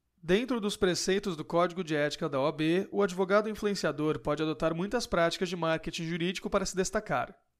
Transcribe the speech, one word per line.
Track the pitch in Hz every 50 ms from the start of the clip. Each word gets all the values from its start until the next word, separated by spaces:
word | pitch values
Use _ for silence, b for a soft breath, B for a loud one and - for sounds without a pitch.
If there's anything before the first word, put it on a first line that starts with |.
| _ _ _ _ 165
Dentro | 156 180 214 262 254 262 233
dos | 196 208 202 -
preceitos | 208 180 170 - - 196 185 202 - 202 170
do | 147 151
Código | - 165 170 175 175 170 185 180
de | 151 156
Ética | 147 147 147 143 - 170 156
da | 143 131
O | 135
A | 156
B, | 151 143 156 160 170 185 196 -
o | - 202
advogado | 202 190 180 180 190 175 202 214 208 220
influenciador | 214 - 214 208 202 - - 160 147 143 151 156 147 147
pode | - 151 147 143 156
adotar | 156 151 - 170 160 165
muitas | 165 185 202 247 240 - -
práticas | - 175 170 170 170 - 190 170
de | 185
marketing | 175 165 160 160 160 - 170 - - 165
jurídico | 165 170 170 170 180 190 - - 202
para | - 196 185
se | - -
destacar. | 180 185 - - 214 208 - 151 123 - - - _ _ _ _ _